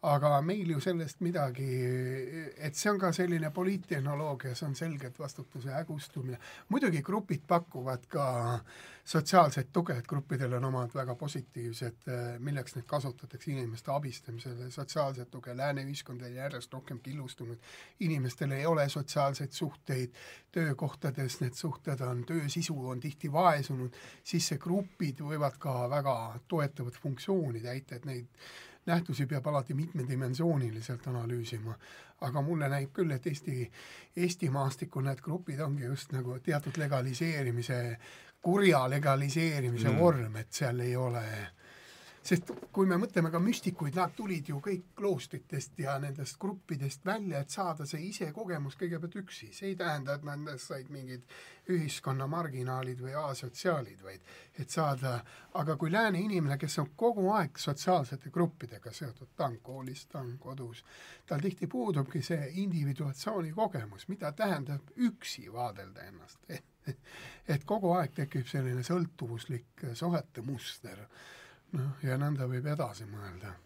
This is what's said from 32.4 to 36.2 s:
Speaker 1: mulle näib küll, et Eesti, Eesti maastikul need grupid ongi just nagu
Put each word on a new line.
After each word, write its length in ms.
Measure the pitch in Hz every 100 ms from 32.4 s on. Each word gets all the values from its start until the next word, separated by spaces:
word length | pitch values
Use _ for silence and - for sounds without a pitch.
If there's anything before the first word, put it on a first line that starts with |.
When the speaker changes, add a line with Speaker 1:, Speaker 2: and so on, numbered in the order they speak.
Speaker 1:
mulle 260 | 143 170 143
näib 240 | 143 139
küll, 160 | - 175
et 160 | 135 170
Eesti, 440 | 143 - 127 117 - - - - -
Eesti 320 | 180 175 165
maastikul 540 | 135 135 131 - -
need 160 | 131 135
grupid 380 | - 170 180 139
ongi 240 | 151 143
just 280 | 123 135 -
nagu 260 | 135